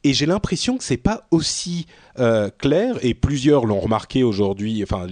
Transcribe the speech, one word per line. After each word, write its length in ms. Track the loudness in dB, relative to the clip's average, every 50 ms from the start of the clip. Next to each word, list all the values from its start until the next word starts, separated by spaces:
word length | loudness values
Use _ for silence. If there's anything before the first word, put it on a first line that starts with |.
| 0
et 120 | 0 2
j'ai 120 | 2 2
l'impression 520 | 0 0 0 -2 -2 -4 -4 -2 -2 -4 -4
que 60 | -2
c'est 120 | -4 -2
pas 320 | 0 0 0 0 -2 -2 _
aussi, 560 | 0 0 0 0 -4 -6 -6 -6 -6 -8 -8 -10 -14 -20 -20 -14 -4 0
euh, 320 | 2 2 4 2 2 0
clair 460 | -2 -2 0 2 2 2 2 0 0 0 0
et 120 | -2 0
plusieurs 520 | 0 0 -2 0 0 2 4 4 4 4
l'ont 140 | 2 0 0
remarqué 440 | 0 0 -2 -2 -2 -2 0 2 2
aujourd'hui, 580 | 2 2 2 0 0 -2 -2 -4 -4 -4 -4 -4
enfin, 240 | -4 -4 -6 -6 -8